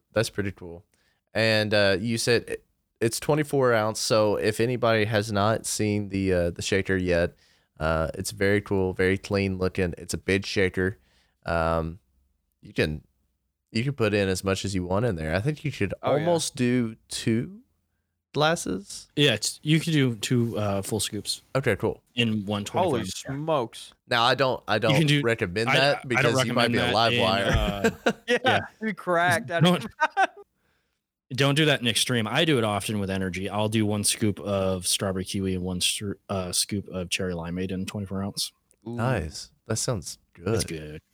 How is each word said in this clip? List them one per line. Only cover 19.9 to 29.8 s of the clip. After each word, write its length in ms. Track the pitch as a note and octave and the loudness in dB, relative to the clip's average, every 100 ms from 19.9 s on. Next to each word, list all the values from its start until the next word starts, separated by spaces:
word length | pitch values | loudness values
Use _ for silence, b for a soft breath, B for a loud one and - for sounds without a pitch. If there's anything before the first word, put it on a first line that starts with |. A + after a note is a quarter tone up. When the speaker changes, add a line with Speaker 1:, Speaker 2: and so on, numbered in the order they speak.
Speaker 3:
do 220 | D3+ C3 G#2+ | 2 2 0
two, 420 | - B2 A#2 G#2 | 0 2 2 0
uh, 240 | G#2 G2 | -2 -2
full 160 | - G#2+ | -2 -2
scoops 420 | - G#2 - - _ C3+ | -4 -6 -8 -8 _ -2
Speaker 1:
Okay, 200 | C3 G2 | 0 0
cool. 260 | G#2+ - _ | 0 -4 _
Speaker 3:
in 320 | B2 A#2 G#2+ G2 | -2 -2 -2 -2
one 200 | G#2 G#2+ | -4 -2
twenty-four 180 | D#3 F3+ | 0 0
Speaker 2:
Holy 80 | A#2+ | 0
Speaker 3:
ounce. 240 | F#2+ - - | -4 -8 -8
Speaker 2:
smokes. 680 | C#3 D#3+ D3 A#2 - - _ - | -6 -2 -2 -2 -8 -20 _ -2
Speaker 1:
Now 140 | A#2+ B2 | 2 4
I 100 | B2+ | 4
don't, 260 | C3 - - | 2 0 -2
I 80 | G#2+ | 0
Speaker 3:
You 40 | |
can 100 | A2 | 2
Speaker 1:
don't 140 | C#3 D3 | 4 4
Speaker 3:
do, 140 | D3 | 2
Speaker 1:
recommend 460 | A#2 A2+ F#2+ G2 A#2 | 2 0 0 -2 2
Speaker 3:
I, 40 | C#3+ | 4
Speaker 1:
that 20 | |
Speaker 3:
I 120 | C#3 | 4
don't 140 | - C3+ | 2 0
Speaker 1:
because 360 | B2 C3+ C3 A#2 | 2 2 2 2
you 80 | |
might 160 | A#2+ A#2+ | 2 2
Speaker 3:
recommend 40 | |
Speaker 1:
be 40 | A#2+ | 2
a 20 | |
Speaker 3:
that 120 | A#2+ | 2
Speaker 1:
live 200 | G#2+ A#2 | 4 4
Speaker 3:
in, 80 | A#2+ | 4
Speaker 1:
wire. 680 | F#2 G2 G2+ - G#2 G2+ A3+ - A#3+ | 2 2 2 2 0 0 -2 0 -2
Speaker 3:
uh, 60 | - | -2
Speaker 2:
<laughs> 80 | - | -2
Yeah, 100 | A#3+ B3+ | 0 2
Speaker 3:
yeah. 140 | G#3 - - | 0 -2 -8
Speaker 2:
you 120 | A3 | -8
cracked. 560 | F#3 F3+ E3+ F3+ E3 C3+ | -4 -2 2 2 2 0
I 100 | E3+ | 2
Speaker 3:
Don't, 240 | F3 F3 | 4 4